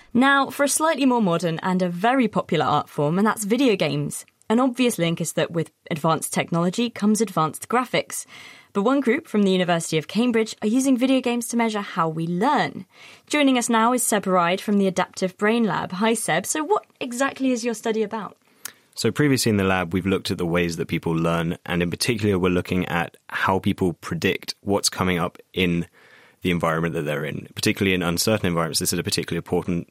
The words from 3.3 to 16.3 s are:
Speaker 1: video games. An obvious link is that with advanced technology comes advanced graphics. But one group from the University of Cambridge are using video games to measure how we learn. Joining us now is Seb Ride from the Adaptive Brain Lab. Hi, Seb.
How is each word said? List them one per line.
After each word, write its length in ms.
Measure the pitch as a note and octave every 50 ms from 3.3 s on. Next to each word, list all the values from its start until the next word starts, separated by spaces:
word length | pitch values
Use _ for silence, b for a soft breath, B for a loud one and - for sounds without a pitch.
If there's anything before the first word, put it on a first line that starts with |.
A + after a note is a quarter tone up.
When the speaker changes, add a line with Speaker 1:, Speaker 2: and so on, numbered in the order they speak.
| - - G#3+
Speaker 1:
video 300 | F#3+ B3 A#3+ C#4+ A#3+ G3
games. 500 | F3+ E3+ D3 C#3+ D3 C#3+ - - - - _ _ _ _ -
An 120 | A3 B3
obvious 380 | C4 C4 B3 - B3 A#3+ - -
link 220 | E3+ E3 E3+ -
is 120 | E3 -
that 180 | - E3 D3+ -
with 220 | E3 E3 D#3 - _ _ - -
advanced 420 | - C#3+ - E3 D#3 C#3 - -
technology 580 | - F3 - - E3+ E3 F3 F#3 - A#3 A#3+ A#3
comes 300 | - - G3+ G#3+ G#3+ G3+
advanced 480 | A3+ G3 - E3 D#3 D3+ - - - -
graphics. 580 | A3+ B3+ B3 - - D#3 - - - - - B B B B B B B B B B
But 80 | G3+
one 180 | G3 B3+ C#4 C#4+
group 260 | C4 A3+ B3 E4 -
from 180 | - - G#3 G3+
the 60 | F#3+
University 460 | F#3+ F#3 F3+ F3 E3+ E3+ - - D#3+ D#3
of 80 | D3 -
Cambridge 460 | - G#3 B3 B3 A3+ A3 A3 - - -
are 80 | G#3+ G#3+
using 300 | A#3 C4 C4 C#4 C4 A3+
video 220 | C4 C4 C4+ B3+
games 280 | B3+ A#3+ A#3+ A#3+ A#3 -
to 80 | A#3
measure 240 | A#3 A3+ A3 G#3+ G3+
how 280 | G3+ - - F3+ E3 D#3+
we 180 | D#3 E3 E3
learn. 580 | E3+ F3 F3 A3+ D4 C#4+ G#3+ E3 - - - F3+ B B B B B B B B
Joining 300 | - - B4 C#4+ C4+ C4
us 120 | A#3+ A#3 -
now 220 | A#3 A3 A3+ A#3+
is 100 | B3+ B3
Seb 240 | - - A3 G3 G3
Ride 340 | F#3+ F#3 F3+ E3+ E3+ F#3 G3
from 180 | - G#3+ G3+ G3+
the 80 | G3
Adaptive 500 | F#3+ F3+ F#3 F3+ - - - F#3+ F#3 - -
Brain 260 | G#3 G#3+ A#3 A#3+ A3+
Lab. 280 | F#3+ D#3 D#3 - -
Hi, 200 | F#3 F3+ G#3+ A3+
Seb. 320 | A#3 - - -